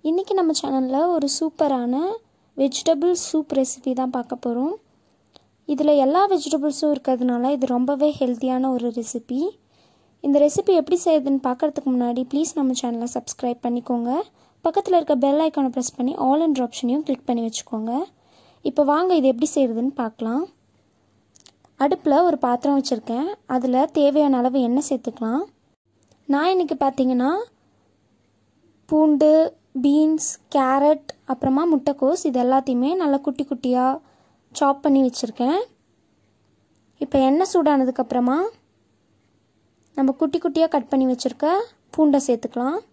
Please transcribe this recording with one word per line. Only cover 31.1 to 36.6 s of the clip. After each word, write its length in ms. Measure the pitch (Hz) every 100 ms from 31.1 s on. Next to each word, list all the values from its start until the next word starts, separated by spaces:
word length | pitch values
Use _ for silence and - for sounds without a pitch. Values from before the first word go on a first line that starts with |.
| - -
அப்புறமா 320 | 262 269 269 339
முட்டைக்கோஸ் 500 | 302 269 277 262 349 311
இது 100 | 254
எல்லாத்தையுமே 460 | 247 262 262 240 262 370
நல்லா 180 | 311 277 277
குட்டி 180 | 262 285
குட்டியா 380 | 254 254 247 254 285 _ _ _ _ _ -
சாப் 200 | 277 277
பண்ணி 160 | 302 277 262
வச்சிருக்கேன். 520 | 240 247 - 247 349 494 _ _ _ _ _ _ _ _ _